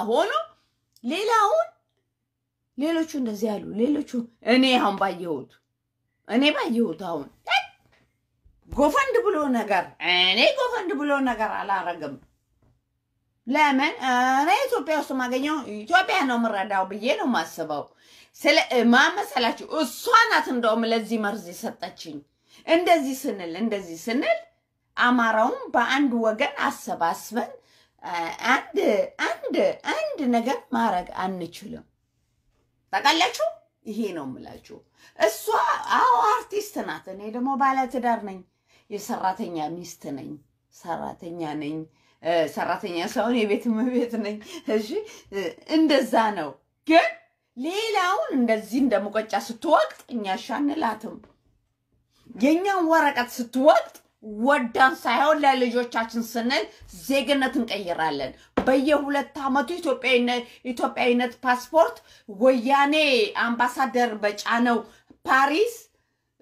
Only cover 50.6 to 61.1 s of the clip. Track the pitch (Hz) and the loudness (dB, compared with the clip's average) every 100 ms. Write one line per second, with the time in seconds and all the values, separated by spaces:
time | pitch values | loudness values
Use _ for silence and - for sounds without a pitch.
50.6 | 285 311 226 214 - - - _ _ _ | -2 0 -2 -4 -8 -14 -18 _ _ _
51.6 | _ _ _ _ _ _ - 190 262 330 | _ _ _ _ _ _ -20 0 4 4
52.6 | 392 392 320 320 285 277 240 - 233 254 | 2 0 4 4 4 2 -2 -4 -6 2
53.6 | 285 622 - - _ _ 214 208 247 285 | 6 6 4 -8 _ _ -14 -2 2 2
54.6 | 233 - 262 - 254 240 294 302 285 262 | 2 4 4 4 -2 2 4 4 4 2
55.6 | 240 240 240 233 233 233 226 233 233 294 | 2 0 -2 -4 -4 -4 -6 -4 -2 -2
56.6 | 427 - - - - 277 269 277 269 285 | -4 -10 -20 -12 -2 0 2 2 0 0
57.6 | 226 202 180 170 160 143 139 - _ - | -2 -4 -4 -2 -2 -2 -6 -10 _ -2
58.6 | - 277 269 285 285 277 - 294 269 262 | 2 4 4 2 2 -2 -4 -6 -2 0
59.6 | 240 349 320 254 247 247 240 247 240 - | -2 -4 -4 -2 2 2 2 -2 -6 -12
60.6 | 254 240 269 - 247 | -10 -4 -4 0 2